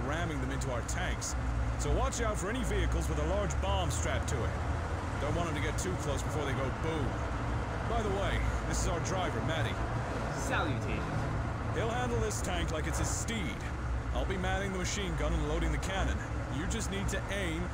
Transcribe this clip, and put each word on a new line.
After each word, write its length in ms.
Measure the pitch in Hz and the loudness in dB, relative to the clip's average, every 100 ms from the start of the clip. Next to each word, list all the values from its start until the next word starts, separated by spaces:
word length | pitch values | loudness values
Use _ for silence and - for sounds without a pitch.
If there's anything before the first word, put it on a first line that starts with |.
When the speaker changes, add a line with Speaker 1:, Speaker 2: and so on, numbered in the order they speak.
| 127 | 0
Speaker 1:
ramming 340 | 156 170 147 | 0 0 0
them 80 | 131 | 0
into 220 | 135 131 | 0 0
our 100 | 120 | -2
tanks. 540 | 113 170 175 - - - - - - - | -2 -2 0 -2 -2 -2 0 0 0 0
So 140 | 147 | 2
watch 280 | 165 262 - | 2 2 2
out 160 | 233 202 | 0 0
for 120 | 180 | 0
any 140 | 254 | 0
vehicles 440 | 208 214 160 165 160 | 0 2 2 2 2
with 120 | 156 | 2
a 80 | 156 | 2
large 240 | 196 196 143 | 2 2 0
bomb 300 | 185 196 170 | 2 2 2
strapped 360 | - 160 127 - | 0 0 0 0
to 140 | 120 | 0
it. 60 | 107 - - - - - - - | 0 0 -2 -2 -2 -2 -2 -2
Don't 140 | 143 156 | 0 2
want 140 | 170 | 2
'em 60 | 143 | 0
to 60 | |
get 160 | 110 107 | 0 0
too 160 | 123 117 | 0 0
close 220 | 147 131 | 0 0
before 220 | - - 135 | 0 0 0
they 80 | |
go 140 | 123 135 120 | 0 0 0
boom. 240 | - 165 120 113 - - - - - - - | 0 0 0 0 -2 -2 0 0 -2 -2 0
By 120 | 226 | 2
the 80 | 208 | 2
way, 300 | 196 180 - - - - | 2 2 2 2 0 0
this 140 | 165 | 0
is 60 | 185 | 2
our 120 | 175 | 0
driver, 380 | 156 185 170 135 | 0 0 0 0
Matty. 340 | 143 160 143 92 - - - - 113 - | 0 0 0 0 0 -2 -2 -2 -2 -2
Speaker 2:
Salutations. 640 | - 240 170 - - - - - - - - - - 156 | 0 0 0 0 0 -2 0 0 0 0 -2 -2 -2 0
Speaker 1:
He'll 140 | 220 | 0
handle 300 | 233 247 233 | 0 0 2
this 200 | 214 208 | 0 0
tank 300 | - 180 160 | 0 0 0
like 160 | 160 156 | 0 0
it's 100 | 160 | 0
his 80 | - | 0
steed. 500 | - - 226 156 95 - - - - - 120 | 0 -2 -2 -2 -4 -4 -4 -2 -2 0 0
I'll 100 | - | 0
be 120 | 190 | 0
manning 360 | 185 190 196 | 0 0 0
the 60 | 190 | 0
machine 360 | 170 202 190 151 | 0 0 -2 0
gun 140 | 151 | 2
and 160 | 165 147 | 2 2
loading 240 | 160 156 | 2 2
the 60 | 151 | 2
cannon. 400 | - 190 156 - - - - 131 | 0 0 0 0 -2 -4 -2 -2
You 80 | 180 | 0
just 220 | 226 180 | 0 -2
need 180 | 196 202 | -2 0
to 120 | - - | -2 -2
aim 400 | 196 180 160 175 | -2 -2 -2 -2